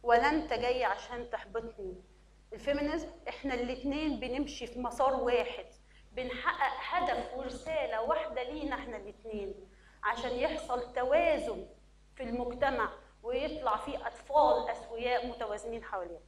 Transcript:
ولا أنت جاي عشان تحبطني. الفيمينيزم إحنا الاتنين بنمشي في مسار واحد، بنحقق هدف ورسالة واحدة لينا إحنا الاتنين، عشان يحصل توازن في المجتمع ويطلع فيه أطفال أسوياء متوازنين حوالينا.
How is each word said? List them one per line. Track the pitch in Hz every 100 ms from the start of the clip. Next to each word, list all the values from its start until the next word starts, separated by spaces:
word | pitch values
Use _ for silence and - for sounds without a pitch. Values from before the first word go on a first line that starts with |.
ولا | 240 233 269
أنت | 311 -
جاي | 226 240 254
عشان | 226 202 - 240 240
تحبطني. | 220 - 226 226 220 190 185 - - - - -
الفيمينيزم | 220 269 294 294 320 311 - -
إحنا | - 277
الاتنين | 247 240 254 277 285 311 240
بنمشي | 247 254 294 - 233
في | 240
مسار | 240 - 262 254
واحد، | 240 240 214 - - - - - -
بنحقق | - 254 247 - - 269 - -
هدف | 359 359 214 - 254
ورسالة | 254 240 311 320 - 220
واحدة | 240 311 311 -
لينا | 247 302 285 262
إحنا | 254 220
الاتنين، | 202 - 226 214 196 - - - - -
عشان | 208 233 247
يحصل | 247 302 311 - 247 240
توازن | 254 254 302 339 294 - 190 - - - - - -
في |
المجتمع | 240 240 240 240 269 247 - - - -
ويطلع | 226 254 285 302 254 214
فيه | - 262 233
أطفال | - - 285 - 240 -
أسوياء | 233 - 233 247 247 247
متوازنين | 240 220 208 233 233
حوالينا. | - 196 175 165